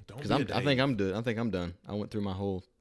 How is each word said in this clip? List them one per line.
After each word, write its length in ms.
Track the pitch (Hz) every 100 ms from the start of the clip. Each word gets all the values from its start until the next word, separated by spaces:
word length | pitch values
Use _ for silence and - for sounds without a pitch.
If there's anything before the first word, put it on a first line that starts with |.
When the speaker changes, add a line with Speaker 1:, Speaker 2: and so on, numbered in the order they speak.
| -
Speaker 1:
don't 100 | 104
Speaker 2:
'Cause 80 | 104
Speaker 1:
be 60 |
Speaker 2:
I'm, 80 | 135
Speaker 1:
a 20 |
Speaker 2:
I 220 | 113 113 143
think 0 |
Speaker 1:
Dave. 140 | 127
Speaker 2:
I'm 140 | 139 110
done. 160 | 95
I 80 | 101
think 180 | 120 110
I'm 120 | 117
done. 220 | 90 85 85 -
I 60 |
went 180 | 104 104
through 100 | 107
my 100 | 101
whole, 320 | 92 101 92 - _